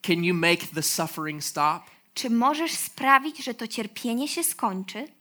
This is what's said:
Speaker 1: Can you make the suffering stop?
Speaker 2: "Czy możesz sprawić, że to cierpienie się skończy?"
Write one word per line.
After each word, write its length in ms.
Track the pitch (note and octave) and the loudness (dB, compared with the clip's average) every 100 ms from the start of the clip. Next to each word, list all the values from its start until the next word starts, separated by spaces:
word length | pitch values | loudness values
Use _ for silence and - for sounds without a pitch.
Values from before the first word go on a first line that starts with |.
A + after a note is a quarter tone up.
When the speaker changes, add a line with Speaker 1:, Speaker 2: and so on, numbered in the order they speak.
Speaker 1:
Can 220 | - E3+ | 0 2
you 100 | F3 F3 | 2 4
make 320 | E3+ E3+ - | 4 4 0
the 160 | D#3 | -4
suffering 600 | D#3 - D#3+ - D#3 D3+ | -2 0 -2 -4 -6 -6
stop? 400 | C#3+ D#3 D3+ E3 - _ _ | -6 0 0 0 -8 _ _
Speaker 2:
"Czy 160 | - B3+ | -8 0
możesz 420 | A#3 B3+ D4+ E4 | 4 4 2 -2
sprawić, 720 | - - - C4+ C4+ D4 D4 | -4 -6 -2 6 6 4 -8
że 100 | B3+ | -8
to 140 | A#3 A3 | -8 -6
cierpienie 600 | - G#3+ - A#3+ A#3 D4 | -6 -6 -6 -4 -2 -2
się 160 | - | -2
skończy?" 640 | E4 - A3+ F#3+ F#3+ G#3+ D4+ _ | -4 -2 -2 -2 -6 -10 -12 _